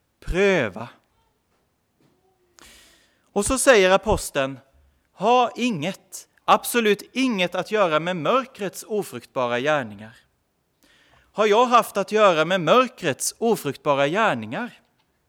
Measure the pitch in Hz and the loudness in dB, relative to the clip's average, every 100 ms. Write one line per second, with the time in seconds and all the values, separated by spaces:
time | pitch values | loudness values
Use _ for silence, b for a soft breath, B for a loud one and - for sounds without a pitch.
0 | _ _ - 160 202 185 113 92 120 - | _ _ -6 0 2 2 -2 -6 -14 -18
1 | _ _ _ _ _ _ _ _ _ _ | _ _ _ _ _ _ _ _ _ _
2 | _ _ 381 _ _ _ b b b b | _ _ _ _ _ _ b b b b
3 | b b b 202 202 262 - 233 185 190 | b b b -4 -2 2 6 6 6 4
4 | 214 180 - 147 135 131 - _ _ _ | 2 -2 -2 -4 -4 -6 -18 _ _ _
5 | _ - 202 247 247 - 247 185 151 190 | _ -4 2 2 2 -2 -4 -2 -6 -8
6 | _ - - _ - 196 - 240 214 196 | _ -20 -20 _ 0 0 0 0 0 0
7 | - 240 262 208 180 185 175 214 185 170 | -4 -4 -2 0 -2 -4 -4 0 2 0
8 | 170 185 147 240 240 - 196 - - 214 | -2 -4 0 0 -2 -8 -10 -10 -8 -6
9 | 175 123 - - 123 120 139 151 117 101 | -6 -10 -10 -4 -2 -2 0 -2 -4 -12
10 | 110 - _ _ _ _ _ _ b b | -20 -20 _ _ _ _ _ _ b b
11 | b b b - 214 208 247 240 208 - | b b b -2 2 2 4 2 2 -2
12 | 190 208 208 160 156 190 160 226 254 - | -2 2 4 4 0 0 2 2 2 -2
13 | 165 127 - - 226 208 143 - 156 139 | -6 -4 -6 -4 -2 -2 -4 -6 -2 0
14 | 143 185 214 135 107 151 233 - _ _ | 0 0 0 -2 -6 -10 -10 -14 _ _
15 | _ _ | _ _